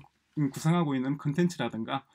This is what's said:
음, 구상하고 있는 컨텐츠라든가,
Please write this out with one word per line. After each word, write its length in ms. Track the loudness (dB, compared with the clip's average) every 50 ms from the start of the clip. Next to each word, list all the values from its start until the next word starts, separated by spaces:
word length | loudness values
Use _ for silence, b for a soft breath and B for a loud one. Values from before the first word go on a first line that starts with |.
| -2 -6 _ _ _ _ _ -2
음, 140 | -2 -2
구상하고 420 | -2 0 2 2 4 4 2 2 0
있는 240 | 0 0 0 -2 -2
컨텐츠라든가, 880 | -2 -2 2 2 2 2 2 0 -4 -4 -4 -6 -4 -4 -4 -6 -6 b